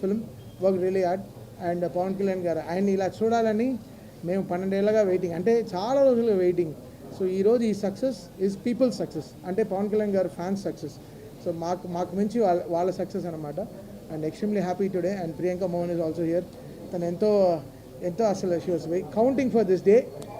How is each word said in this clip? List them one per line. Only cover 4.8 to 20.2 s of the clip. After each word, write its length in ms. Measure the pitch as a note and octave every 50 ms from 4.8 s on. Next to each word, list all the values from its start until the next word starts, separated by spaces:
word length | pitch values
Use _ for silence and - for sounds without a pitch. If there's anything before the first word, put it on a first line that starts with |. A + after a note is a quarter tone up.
| G3+ G#3+ G#3+ A3
వెయిటింగ్, 320 | G#3 F#3 F#3 F3+ F3+ E3+ E3+
అంటే 320 | E3 F3 A3+ A#3 A#3 A3 - F3+
చాలా 280 | F3+ G3+ A#3+ C#4 C#4+
రోజులుగా 340 | C#4 C4+ B3 A#3 A#3 A3+ G3+
వెయిటింగ్. 380 | F#3 F3+ F3+ F3 F3+ F3 D#3 C#3 - - - - - - - - -
So 80 | F#3+ F#3
ఈరోజు 340 | F#3 G3 F#3+ G#3+ A#3+ B3
ఈ 120 | A#3 A3 G3
సక్సెస్ 420 | G3 G#3 G3 G3 - C4 C4+ A#3+ - - - - F#3+
is 80 | F#3+ G3+
people's 440 | G3 - - A#3+ A#3 A#3 C4 A#3+ -
success, 300 | - E3+ - - D#3 C#3 - - - -
అంటే 160 | F#3 F#3 A3
పవన్ 280 | A3 G#3+ F#3+ G3 G#3 G#3
కళ్యాణ్ 200 | G#3 G#3+ G#3+ G#3
గారు 180 | G3 F#3+ F#3 E3+
ఫ్యాన్స్ 340 | - F3+ F3 F#3+ G3 G3
సక్సెస్. 300 | - E3 - - D#3+ D3 - - - - - - - - - - - F3+
So 60 | E3
మాకు, 340 | E3 E3 E3+ F3+ F3 - F3+
మాకు 280 | F3 F3 F3+ F3 F3+
మించి 240 | G3 G#3 G#3 G#3 A#3+
వాళ్ళ, 200 | A3 F#3 F3 F3 - F3
వాళ్ళ 220 | E3+ E3+ F3+ F#3
సక్సెస్ 360 | E3 - F3+ F#3+ - F#3+ E3
అనమాట. 340 | F3 D#3+ D#3 D3 D3 D3 F3 G#3+ - - - - - - - - - D#3+
And 100 | D#3 D3+
extremely 380 | D#3+ D#3+ - G#3+ G#3 G#3 G3+
happy 340 | F3 F3+ F3+ F3+ G3 F#3+ F#3+
today. 180 | F3+ E3+ F#3 G3+ F#3+ E3+
And 80 | D#3+
ప్రియాంక 320 | D#3+ - E3+ F3+ F3+ F3 F#3+
మోహన్ 260 | F3 F3 F3 F3 F3
is 120 | F3 E3
also 200 | E3 D#3+ D#3+ E3+
here. 220 | E3+ D#3+ E3 F3+ A3 - - - - - - - - -
తను 120 | F#3 F3 F3
ఎంతో 560 | E3+ F3 E3+ G#3+ G#3+ G#3 G3+ F#3+ F3+ E3+ D3+ - - - - - - - -
ఎంతో 220 | F3+ F3+ E3+ - A3+
అసలు 300 | G#3 F#3+ - G3+ F#3 F3
she 160 | D#3+ - F#3+
was 180 | F3 D3+ D3+ D#3
wai-, 160 | E3+ F#3 - - - G#3
counting 320 | A#3 C4+ C4+ B3+ C4+ A#3
for 120 | F3 A3+ G#3
this 160 | F3+ F#3+ F3
day 220 | - G3 G#3 B3+ - - - -